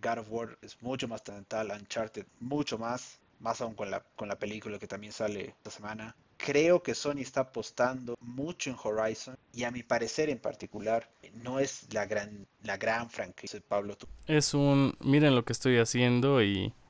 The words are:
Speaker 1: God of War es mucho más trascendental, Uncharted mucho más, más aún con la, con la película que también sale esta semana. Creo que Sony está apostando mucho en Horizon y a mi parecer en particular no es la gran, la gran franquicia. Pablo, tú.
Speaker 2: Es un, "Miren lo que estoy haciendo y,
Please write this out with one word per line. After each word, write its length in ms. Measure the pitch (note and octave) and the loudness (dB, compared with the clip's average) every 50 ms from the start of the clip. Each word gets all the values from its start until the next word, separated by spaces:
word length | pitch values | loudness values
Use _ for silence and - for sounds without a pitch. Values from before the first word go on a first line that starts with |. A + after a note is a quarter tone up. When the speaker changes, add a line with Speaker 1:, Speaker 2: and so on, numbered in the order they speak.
Speaker 1:
God 180 | A2+ A#2 A#2 A#2 | -4 -2 -2 -4
of 80 | A2 G#2+ | -4 -6
War 280 | A2 A#2 A#2 A2 A2+ - | -6 -6 -6 -8 -10 -14
es 180 | - G#2 - - | -18 -18 -16 -10
mucho 280 | A#2 B2 C3 B2+ C3+ A#2 | -8 -6 -4 -4 -4 -6
más 140 | A2+ G#2+ - | -6 -8 -10
trascendental, 460 | - G2+ G2+ G2 - A2+ A2 A2 G2+ | -12 -14 -14 -10 -6 -4 -4 -4 -4
Uncharted 540 | G#2 G#2 G2 - - A#2 A2 A2 - G#2+ F#2+ - _ - | -6 -8 -10 -8 -6 -6 -6 -6 -8 -12 -14 -14 _ -12
mucho 380 | A#2 B2+ C#3+ D3 C#3+ - B2 A2 | -6 -4 -2 -2 -2 -2 -4 -4
más, 400 | A2+ A#2 B2 B2 - - - - _ _ _ - | -4 -4 -4 -6 -8 -12 -18 -20 _ _ _ -6
más 200 | G#2+ A2+ A2 - | -4 -4 -2 -2
aún 140 | B2 A2+ G#2+ | -4 -6 -6
con 160 | A2 G#2 G2 | -6 -6 -4
la, 100 | F#2+ F#2 - _ _ | -6 -6 -8 _ _
con 120 | - A2 G2+ | -10 -8 -6
la 100 | G2 - | -6 -6
película 400 | G#2+ G#2 G#2+ G#2+ - G#2+ G2+ G2 | -6 -6 -6 -8 -8 -8 -10 -10
que 80 | G#2+ | -8
también 260 | - G2 G2+ G#2+ G#2 | -10 -10 -10 -10 -10
sale 340 | - - A2 G#2 G#2 G2 - | -6 -4 -4 -4 -4 -4 -8
esta 240 | G#2 - _ - G#2+ | -10 -12 _ -16 -16
semana. 440 | - - G#2 G#2 A2 A2 A2 A#2 - _ _ _ _ | -14 -10 -10 -10 -10 -10 -10 -14 -16 _ _ _ _
Creo 460 | - - D3 C#3 C#3+ D#3+ E3+ F3+ E3+ - | -8 -4 2 4 4 6 6 6 4 4
que 100 | C3 A2+ | 0 -4
Sony 240 | - - D3 C#3+ C#3 | -2 -2 -4 -4 -4
está 220 | B2 - - C3+ | -6 -4 -2 -2
apostando 760 | B2+ - - A#2 G#2+ - - - B2 B2+ C3 B2+ B2 A#2+ A#2+ - | -2 -2 -4 -8 -8 -4 0 2 2 2 2 -2 -6 -8 -10 -10
mucho 500 | A#2+ A#2+ B2 C3+ D3 E3 F3 - - C#3 | -10 -10 -6 -6 -4 -4 -4 -6 -6 -6
en 60 | B2 - | -6 -4
Horizon 560 | - A2 G#2+ A2 A2 A2 A2 - - C3 C3 - _ _ | -4 -2 0 0 0 0 -2 -4 -8 -12 -16 -18 _ _
y 120 | - A#2+ A#2+ | -8 -6 -4
a 80 | A#2+ | -4
mi 100 | B2 B2 | -4 -6
parecer 480 | A2+ - A#2+ A#2 A#2 A2+ - D#3 D#3 D3+ | -2 0 0 2 2 0 0 0 0 0
en 80 | C3 A2 | 0 -2
particular 720 | - - - - G2 - - G#2+ G#2 A2 A2+ A#2 - - _ _ - - G#2 A#2 | -4 -6 -6 -8 -10 -10 -10 -4 0 0 0 0 0 -4 _ _ -20 -20 -16 -12
no 160 | A#2 B2+ C3 C3+ | -8 -4 0 0
es 340 | C#3 C3+ - - - F2 | 0 0 -4 -8 -12 -6
la 140 | G#2+ G#2 G2+ | -4 -2 -2
gran, 400 | G2 G#2+ G#2 G2+ G#2+ G#2 G2+ G2+ - _ _ | 0 -2 -2 -2 -4 -10 -16 -16 -18 _ _
la 140 | G#2+ G#2 G2 | -8 -6 -6
gran 340 | F#2+ A2 A2 A2+ A#2 A#2 A#2 | -2 0 0 0 0 -2 -6
franquicia. 500 | - - G2+ F2+ - - - - - G2+ - | -6 -8 -8 -8 -10 -12 -12 -12 -12 -12 -6
Pablo, 300 | - G2+ G2+ G2+ G2+ G2+ | -2 -2 -2 -2 -4 -8
tú. 100 | - - - - - - | -12 -14 -16 -16 -10 -2
Speaker 2:
Es 280 | - D#3 D3+ D3 - - | 2 4 4 4 4 4
un, 400 | C#3+ C#3+ C#3+ C#3 C#3 C#3 B2 - - | 4 4 6 6 6 4 4 2 0
"Miren 340 | - C3+ C#3 D3 D3+ C#3+ C3 | 2 4 6 8 8 8 6
lo 100 | A#2+ - | 6 4
que 80 | - | 2
estoy 260 | A#2 - - C3 B2 A#2 | -2 2 4 6 6 6
haciendo 640 | A2+ - - A#2+ B2 B2 B2 B2 B2+ C#3 C#3 B2+ G#2+ | 6 4 4 4 6 6 6 6 6 6 6 6 6
y, 280 | G2+ G2+ F#2+ G2 A2+ - - - | 6 4 2 0 -2 -4 -8 -14